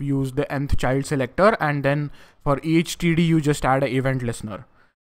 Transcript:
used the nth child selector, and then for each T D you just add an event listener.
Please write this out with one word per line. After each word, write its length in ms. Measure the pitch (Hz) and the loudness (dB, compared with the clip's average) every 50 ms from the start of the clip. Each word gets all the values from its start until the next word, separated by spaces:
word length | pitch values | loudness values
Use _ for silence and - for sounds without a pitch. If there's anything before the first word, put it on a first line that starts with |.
used 340 | 139 139 139 135 135 131 127 | -4 -2 -2 -2 -2 -2 -4
the 160 | 139 143 - | -4 -4 -4
nth 240 | 147 135 143 135 - | -4 -4 0 2 2
child 300 | - - 127 131 139 139 | 2 2 2 0 0 -2
selector, 500 | - 156 135 127 120 - - 185 214 226 - | -2 -2 -2 -4 -2 0 4 4 4 4 2
and 220 | 156 151 147 143 135 | 0 -2 -2 0 0
then 280 | 139 143 151 147 139 - - - - _ _ - | 0 0 -2 -4 -6 -10 -14 -20 -20 _ _ -2
for 160 | 147 143 135 - | -2 -2 0 0
each 340 | 160 160 165 165 - - | 2 2 2 2 0 -2
T 180 | - 175 170 165 | -2 0 0 2
D 60 | 160 | 2
you 180 | 175 165 165 160 | 4 4 4 2
just 240 | 139 147 143 - - | 2 2 0 0 2
add 180 | 131 131 135 | 2 2 2
an 120 | - 117 120 | 0 0 0
event 300 | 131 127 135 131 120 123 | 0 0 0 -2 -2 -2
listener. 420 | 117 113 - - 107 101 - 123 _ _ _ _ _ _ _ _ _ | -4 -6 -6 -8 -10 -12 -12 -14 _ _ _ _ _ _ _ _ _